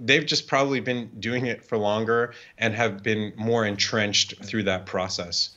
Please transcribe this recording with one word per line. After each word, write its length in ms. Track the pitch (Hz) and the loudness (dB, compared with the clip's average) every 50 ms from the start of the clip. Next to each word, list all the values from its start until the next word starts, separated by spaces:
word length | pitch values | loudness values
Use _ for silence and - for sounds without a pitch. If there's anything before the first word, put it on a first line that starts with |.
they've 220 | 117 117 139 160 151 | 2 4 4 4 4
just 240 | - 131 - - - | 2 -2 -2 0 2
probably 320 | 147 135 139 139 135 123 | 2 2 2 2 0 0
been 300 | 104 127 123 123 113 110 - 107 | 0 -2 -4 -4 -6 -8 -10 -6
doing 260 | 98 113 123 127 127 | -4 -2 -2 0 0
it 160 | 120 107 - | -2 -4 -6
for 160 | - - 120 110 | -4 -2 -2 0
longer 560 | 104 104 107 110 113 113 117 117 120 120 - - - - - - | 2 2 2 2 2 2 2 2 2 0 -4 -12 -20 -20 -6 -2
and 160 | 113 110 104 | 0 0 2
have 280 | 113 117 107 98 - | 2 0 0 0 -2
been 300 | - 117 110 107 107 104 - | -2 0 0 0 0 -4 -4
more 280 | 113 110 117 117 117 110 | -4 0 2 2 2 2
entrenched 760 | 104 101 101 - - 120 110 104 104 101 - - - - - | 0 0 0 -2 0 2 0 2 2 2 2 0 0 -4 -10
through 220 | - - - 110 98 | -10 -4 -2 0 0
that 220 | 95 92 92 92 | 2 0 0 -2
process. 640 | - - 92 92 92 - - 87 87 85 - - - - | -4 -2 -2 -2 -2 -4 -6 -6 -4 -2 -2 -2 -4 -6